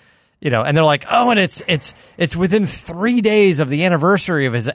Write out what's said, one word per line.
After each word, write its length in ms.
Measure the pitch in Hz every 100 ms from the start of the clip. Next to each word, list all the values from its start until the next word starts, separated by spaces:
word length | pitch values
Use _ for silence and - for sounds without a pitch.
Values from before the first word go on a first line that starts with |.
| _ _ _ _
you 100 | 147
know, 120 | 113
and 120 | 139 151
they're 80 |
like, 200 | 156 143 -
"Oh, 180 | 233 247
and 80 | 214
it's, 200 | 180 - -
it's, 260 | 156 - - - -
it's 180 | 170 165
within 280 | 180 214 170
three 540 | - - 170 226 247
days 380 | 214 214 196 151
of 80 | 135
the 160 | 147
anniversary 640 | 185 160 170 202 - 156 131
of 60 |
his 160 | 120 117